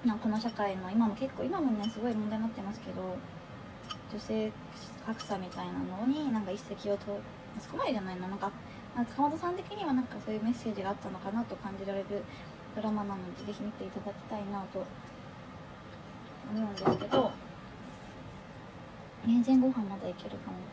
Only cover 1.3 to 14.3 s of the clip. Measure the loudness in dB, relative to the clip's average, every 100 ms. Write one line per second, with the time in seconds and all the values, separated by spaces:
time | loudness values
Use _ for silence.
1.3 | 0 0 4 4 4 2 2 2 2 2
2.3 | 2 0 0 -4 -4 -4 -4 -2 -4 -6
3.3 | -12 -12 -12 -12 -12 -10 -10 -6 -6 0
4.3 | 2 2 -2 -12 -12 -12 -8 -4 -4 -2
5.3 | -2 -2 -4 -2 -2 -2 2 2 4 4
6.3 | 2 2 -2 -4 -4 0 0 0 -4 -6
7.3 | -12 -10 -10 -6 0 2 2 0 -4 -4
8.3 | -2 -2 -4 -12 -12 -6 -2 0 4 4
9.3 | 4 0 0 -4 -2 2 4 2 -4 -2
10.3 | 2 2 2 0 0 0 -2 -4 -4 0
11.3 | 0 0 -4 -6 -4 -2 -2 0 -2 -4
12.3 | -10 -12 -12 -8 -2 2 2 0 -2 -4
13.3 | -6 -6 -4 -4 -4 -6 -4 -4 -6 -4